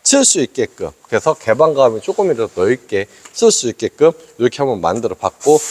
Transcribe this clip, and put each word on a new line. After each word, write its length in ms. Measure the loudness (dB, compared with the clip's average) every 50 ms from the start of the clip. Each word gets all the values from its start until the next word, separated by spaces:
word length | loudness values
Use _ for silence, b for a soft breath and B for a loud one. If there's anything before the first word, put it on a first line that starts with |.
| _ 0
칠 160 | 2 2 2
수 160 | 2 0 0
있게끔, 500 | -2 -4 -2 -4 -6 -6 -6 -10 -12 -12 -12 _ _
그래서 280 | _ -4 -2 0 0 -2
개방감이 640 | -2 -2 -2 2 2 2 2 4 2 2 2 2 -2
조금이라도 480 | -6 -6 -4 -2 0 0 0 -2 -4 -6 -2
넓게 520 | -2 0 0 0 -2 -4 -6 -4 -4 -4 B B B B B B
쓸 160 | 0 2 2
수 180 | 2 2 -4 -6
있게끔 440 | -6 -4 -6 -8 -2 2 2 2 2 B B B B -2
이렇게 180 | -2 -2 0
한번 240 | -2 -2 -2 -2 -2
만들어 340 | -2 -2 -2 -2 -4 -6 -8
봤고, 440 | -4 -6 -8 -8 _ 2 2 2 2 2 -4